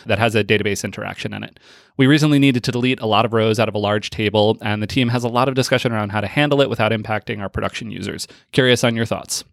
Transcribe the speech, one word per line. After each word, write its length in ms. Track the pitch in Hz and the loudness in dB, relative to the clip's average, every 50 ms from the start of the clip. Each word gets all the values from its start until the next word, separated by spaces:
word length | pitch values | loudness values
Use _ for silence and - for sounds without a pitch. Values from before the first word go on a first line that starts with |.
| - | -6
that 120 | 110 101 101 | -2 0 0
has 160 | 117 117 104 | 2 2 2
a 80 | 110 104 | 2 2
database 420 | 98 110 101 104 104 101 - - | 2 2 0 0 -2 -4 -4 -6
interaction 500 | 101 98 - 104 98 - - - 107 104 | -8 -8 -10 -10 -10 -10 -10 -10 -10 -10
in 100 | 104 104 | -10 -12
it? 160 | - - _ _ - - - _ _ _ - | -14 -16 _ _ -20 -20 -20 _ _ _ 2
We 80 | 135 | 4
recently 320 | 131 151 147 151 151 147 139 | 4 4 4 4 4 4 4
needed 260 | 139 139 127 120 - | 4 4 4 2 0
to 80 | - 123 | -2 -2
delete 280 | 120 120 127 127 - | -2 0 -2 -2 -2
a 60 | 120 | 0
lot 200 | 107 104 104 113 | 0 2 2 2
of 80 | 113 117 | 2 2
rows 240 | 113 110 110 110 110 | 2 2 2 2 2
out 100 | 110 107 | 0 0
of 60 | 101 | 0
a 40 | 104 | -2
large 300 | 104 101 104 107 - - | 0 0 0 -2 -2 -6
table, 480 | - - 110 104 101 107 104 107 110 - - | -4 -2 0 2 4 4 4 4 2 0 -2
and 200 | 107 107 107 104 | -4 -4 -2 -4
the 40 | |
team 220 | - - 135 127 120 | -2 0 0 0 2
has 140 | 120 123 120 | 0 0 -2
a 60 | 117 | -2
lot 200 | 117 123 131 135 | 0 0 0 0
of 60 | 131 | 0
discussion 380 | 131 127 - 131 123 - 127 117 | 0 0 2 0 0 0 0 -2
around 200 | 107 104 101 101 | -2 -2 -2 -2
how 100 | 107 101 | -4 -4
to 40 | |
handle 360 | 101 - 147 147 143 143 139 110 | -2 -2 0 0 2 2 2 2
it 80 | 101 | 2
without 220 | 113 - 110 107 113 | 0 0 0 0 0
impacting 480 | 107 110 - 107 104 - - 110 104 | -2 -4 -4 -6 -6 -6 -8 -8 -8
our 100 | 98 95 | -8 -8
production 400 | - 110 104 98 - - 117 107 | -6 -6 -6 -6 -6 -8 -12 -12
users. 360 | 101 92 98 101 80 87 - - - - _ _ - | -10 -10 -8 -8 -8 -10 -12 -14 -16 -20 _ _ 0
Curious 320 | 135 127 127 123 120 - | 2 4 4 4 4 4
on 120 | 120 117 | 2 2
your 80 | 113 113 | 0 -2
thoughts. 400 | - 101 90 - - - - - _ | -4 -4 -6 -6 -8 -10 -10 -10 _